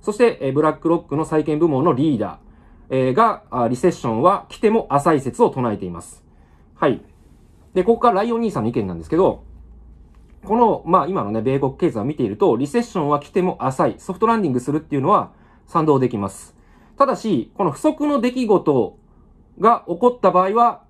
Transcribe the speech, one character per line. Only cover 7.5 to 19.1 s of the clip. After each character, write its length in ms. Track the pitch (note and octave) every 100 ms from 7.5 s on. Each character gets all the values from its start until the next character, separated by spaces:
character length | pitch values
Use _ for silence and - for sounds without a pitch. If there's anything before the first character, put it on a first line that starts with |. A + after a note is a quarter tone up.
| _ _
で、 100 | F#3
こ 120 | F#3 A#3
こ 40 |
か 100 | B3
ら 80 | A3+
ラ 60 |
イ 80 | A#3
オ 60 | A#3
ン 40 |
兄 100 | A#3
さ 100 | F3
ん 20 |
の 60 | G#2+
意 20 |
見 140 | A#2+ G2
な 60 |
ん 40 | E2+
で 40 |
す 60 | E2
け 80 | D#3+
ど、 260 | F3 - - - - - - - - - - - -
こ 120 | A3
の、 260 | A3+ D3+ C#3
ま 180 | C#3
あ、 40 | C#3+
今 160 | F#3
の 80 | G2+
ね、 100 | A2
米 180 | A2+ C3+
国 160 | C3+ C3+
経 120 | E3+
済 100 | A2+
を 40 |
見 120 | G#2 D#3
て 80 |
い 40 | A2+
る 100 | G#2
と、 200 | F3 A#2
リ 100 | C#3+
セ 120 | A#3+
ッ 20 |
シ 160 | A#3 F#3
ョ 60 |
ン 60 | D3
は 100 | D3
来 100 | -
て 120 | F#3+
も 160 | F3+ -
浅 260 | B2+ C#3 D3
い、 80 | -
ソ 160 | -
フ 60 | F3+
ト 80 | A3
ラ 80 | A3+
ン 60 |
デ 60 | F3
ィ 40 |
ン 20 |
グ 60 | B2+
す 120 | C3
る 60 | D3+
っ 20 |
て 140 | D3+ C#3+
い 40 |
う 20 |
の 80 | C#3+
は 220 | G3+ G2+ _ _ _ _
賛 180 | E3+ D#3
同 140 | C3+
で 100 | B2+
き 80 | G#2+
ま 120 | G2
す。 260 | - - _ _ _ _ -
た 80 | C4+
だ 100 | C#4
し、 360 | A3 D3 - -
こ 80 |
の 80 | G3
不 80 | -
測 300 | D#4 D4+ D4
の 100 | C#4+
出 140 | B3
来 120 | B3 A3+
事 520 | G3 - C3+ G2+ - _